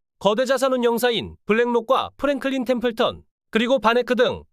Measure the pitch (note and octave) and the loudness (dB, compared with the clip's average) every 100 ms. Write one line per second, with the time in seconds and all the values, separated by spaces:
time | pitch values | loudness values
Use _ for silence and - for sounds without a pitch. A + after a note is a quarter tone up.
0 | _ _ G3 G#3+ B3+ C4 C4 B3+ A#3+ A#3 | _ _ 0 2 0 0 0 0 0 2
1 | B3 A3+ F#2+ D#2+ - A3 A#3+ A#3 A3+ B3 | 0 -2 -6 -8 -2 0 0 0 0 0
2 | G2 - C#4 C#4 C4+ C4 B3 B3 A#3+ A#3 | -2 -4 -2 -2 -4 -4 -2 -2 -2 -2
3 | G3+ E2+ - _ _ A3 A#3 C4+ G#3+ A#3 | -2 -4 -14 _ _ -2 2 2 2 2
4 | A#3 A#3+ A3+ F#2 - | 2 0 0 -2 -12